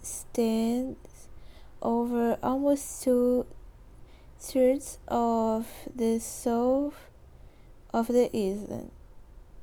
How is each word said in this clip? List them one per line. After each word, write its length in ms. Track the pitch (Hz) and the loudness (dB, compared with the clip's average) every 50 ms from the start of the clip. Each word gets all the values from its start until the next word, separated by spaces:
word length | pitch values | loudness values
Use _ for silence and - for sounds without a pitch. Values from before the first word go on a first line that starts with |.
stands 1300 | - - - - - - - - 233 226 220 226 226 226 240 247 254 262 - - - - - - - - - - - - - - - - - - - | -12 -12 -12 -12 -12 -6 -2 0 0 2 2 2 2 2 0 0 -2 -4 -8 -12 -16 -20 -20 -20 -20 -18 -18 -18 -18 -18 -20 -20 -20 -20 -14 -6 -2
over 560 | 233 233 233 240 240 240 233 233 233 226 - | 0 0 0 0 0 0 2 2 2 2 2
almost 640 | - 240 254 269 285 285 285 277 - - - - - | 0 0 0 2 4 2 2 2 0 -6 -12 -2 2
two-thirds 1900 | 269 247 247 247 247 247 247 - - - - - - - - - - - - - - - - - - - - - - - 262 254 254 262 294 - - - - - - | 2 4 4 4 4 4 2 0 -2 -8 -16 -18 -20 -20 -20 -20 -20 -20 -20 -20 -20 -20 -20 -20 -20 -20 -16 -16 -2 2 6 6 6 6 4 0 -8 -14 -16 -8 -4
of 600 | - 240 233 233 233 226 226 226 220 220 233 - - - - - - | 0 0 2 2 2 2 2 2 0 0 -2 -6 -10 -14 -14 -12 -4
the 220 | 254 233 226 226 233 | 0 0 2 2 0
south 800 | 226 - - - - 247 233 233 240 247 262 269 285 294 - - - - - - - - - - - - - - - - - - - - - | -2 -6 -10 -4 -2 0 0 2 2 4 2 2 2 -2 -4 -8 -16 -20 -20 -20 -20 -20 -20 -20 -20 -20 -20 -20 -20 -20 -20 -20 -14 -4 -2
of 140 | 233 233 233 | -2 0 2
the 240 | 240 247 247 - - | 4 4 4 4 2
island. 560 | 233 202 190 196 208 202 - - - - - - - - - - - - - - - - - - - | 0 -2 -2 -2 -4 -6 -8 -10 -10 -10 -12 -16 -20 -20 -20 -20 -20 -20 -20 -20 -20 -20 -20 -20 -18